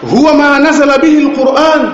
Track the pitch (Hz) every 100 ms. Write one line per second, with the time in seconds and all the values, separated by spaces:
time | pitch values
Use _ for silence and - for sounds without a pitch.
0 | 117 190 302 294 285 277 302 294 285 269
1 | 330 302 285 262 262 277 320 302 226